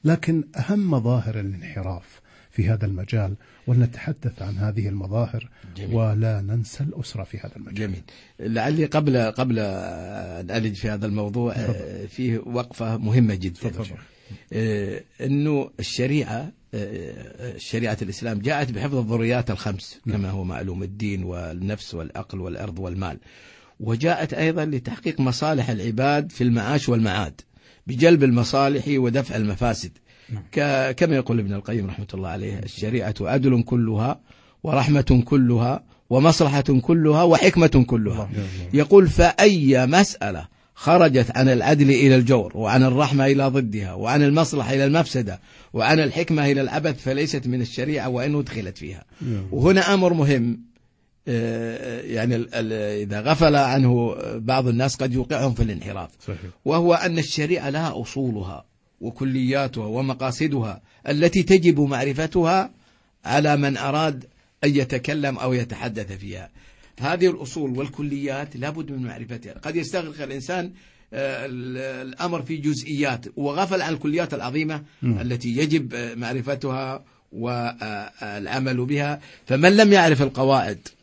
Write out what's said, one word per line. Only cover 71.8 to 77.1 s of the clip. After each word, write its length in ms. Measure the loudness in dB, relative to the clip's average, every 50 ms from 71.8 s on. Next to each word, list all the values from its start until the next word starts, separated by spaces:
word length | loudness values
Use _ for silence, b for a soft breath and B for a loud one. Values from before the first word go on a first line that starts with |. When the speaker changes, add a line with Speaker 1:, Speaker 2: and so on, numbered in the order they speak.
| -8 -8 -10 -10 -12
Speaker 2:
الأمر 340 | -14 -8 -6 -6 -4 -4 -6
في 160 | -6 -6 -8
جزئيات 680 | -4 -2 -2 -2 -2 -4 -6 -4 -2 -2 -2 -2 -4 -8 -12 -8
وغفل 460 | -4 -4 -4 0 -2 -2 0 0 -2
عن 120 | -2 -4 -4
الكليات 400 | -4 -2 -2 -2 -2 -2 -4 -6
العظيمة 500 | -8 -6 -4 -4 -4 -4 -4 -6 -8 -10 b b b
Speaker 1:
مم. 180 | 0 0 0 0
Speaker 2:
التي 380 | 0 -4 -4 -4 -4 -4 0
يجب، 360 | 0 0 2 0 0 0 -4 -8
آه، 220 | -8 -8 -8 -8
معرفتها 880 | -8 -8 -6 -6 -6 -4 -6 -6 -4 -4 -6 -4 -4 -6 -6 -8 -12 _ b